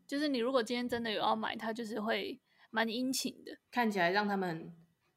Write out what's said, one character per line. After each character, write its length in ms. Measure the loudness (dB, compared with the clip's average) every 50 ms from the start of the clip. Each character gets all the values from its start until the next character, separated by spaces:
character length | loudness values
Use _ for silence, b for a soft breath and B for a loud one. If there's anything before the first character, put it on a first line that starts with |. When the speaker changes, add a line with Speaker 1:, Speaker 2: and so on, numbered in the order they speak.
| -8
Speaker 1:
就 100 | -6 -4
是 120 | -2 0 0
你 100 | 0 0
如 140 | 2 2
果 100 | 2 2
今 140 | 2 2 0
天 120 | -2 -2 -2
真 140 | -2 -2
的 80 | -2 -2
有 80 | 0 2
要 160 | 2 2 2
买， 220 | 2 0 -2 -4
他 160 | -4 -4 -4
就 120 | -4 -4 -6
是 160 | -4 -4 -2
会 400 | 0 0 0 0 -2 -4 -8 b b b b b b b
蛮 160 | -2 0 0
殷 240 | 0 0 -2 -2 -2
勤 320 | -2 -2 -2 -4 -6 -8 -12
的。 120 | -16 -16 -16 _ _
Speaker 2:
看 200 | 0 2 2 4
起 80 | 4 4
来 120 | 4 4
让 180 | 4 4 2 2
他 80 | 2
们 380 | 0 0 0 -2 -4 -8 -10 -14 -18 -20 _ _ _ _ _ _